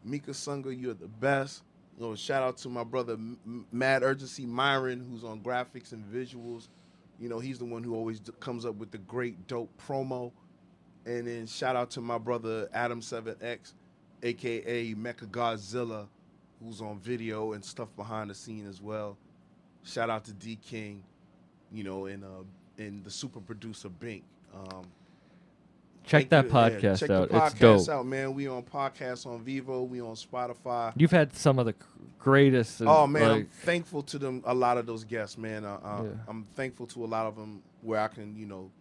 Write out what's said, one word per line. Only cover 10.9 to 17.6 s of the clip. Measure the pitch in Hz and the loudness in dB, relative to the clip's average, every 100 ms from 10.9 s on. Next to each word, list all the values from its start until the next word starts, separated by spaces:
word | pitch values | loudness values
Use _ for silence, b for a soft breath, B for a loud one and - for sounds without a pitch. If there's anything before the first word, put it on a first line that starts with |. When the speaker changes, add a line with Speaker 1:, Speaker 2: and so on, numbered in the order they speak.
| - 117 | -18 -8
Speaker 1:
And | 120 120 | -6 -4
then | 117 113 | -8 -8
shout | - 131 127 | -4 0 0
out | 123 | -2
to | - | -6
my | 117 117 | -4 -4
brother, | 113 120 113 110 104 | -2 -2 -2 -4 -4
Adam | 113 120 117 | -2 -2 -4
Seven | 113 120 110 104 | -8 -8 -8 -8
X, | 117 117 - - _ _ _ _ | -8 -10 -12 -20 _ _ _ _
A | 120 | -4
K | 120 123 117 - | -2 -4 -4 -2
A | 120 117 | -4 -4
Mecha | 107 117 117 110 | -6 -8 -10 -10
Godzilla, | 117 117 110 98 120 117 107 104 _ _ _ _ _ | -2 -2 -2 -6 -4 -4 -6 -12 _ _ _ _ _
who's | 113 107 | -16 -12
on | 110 101 | -10 -10
video | 98 123 113 107 110 | -6 -6 -4 -4 -4
and | 104 | -6